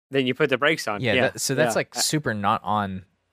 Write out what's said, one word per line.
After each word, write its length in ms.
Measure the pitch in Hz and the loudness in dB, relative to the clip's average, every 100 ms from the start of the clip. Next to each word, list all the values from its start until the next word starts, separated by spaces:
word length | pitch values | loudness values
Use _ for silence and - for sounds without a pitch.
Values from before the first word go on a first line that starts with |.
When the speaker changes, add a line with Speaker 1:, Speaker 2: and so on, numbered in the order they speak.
| _ | _
Speaker 1:
Then 160 | 135 127 | -2 0
you 80 | |
put 160 | 123 147 | 0 0
the 80 | 127 | 2
brakes 300 | 143 160 - | 2 0 -2
on. 140 | 104 | -4
Speaker 2:
Yeah, 120 | 123 127 | 0 2
Speaker 1:
Yeah. 60 | 127 | 2
Speaker 2:
that, 100 | - | 0
so 120 | - | -4
that's, 180 | 135 151 110 | 0 2 0
Speaker 1:
Yeah. 40 | |
Speaker 2:
like, 140 | - 117 | -4 -2
super 380 | - 156 139 | -2 0 -2
not 280 | 107 101 110 | -2 0 0
on 400 | - 104 98 95 92 _ _ | 0 -2 -2 -6 -12 _ _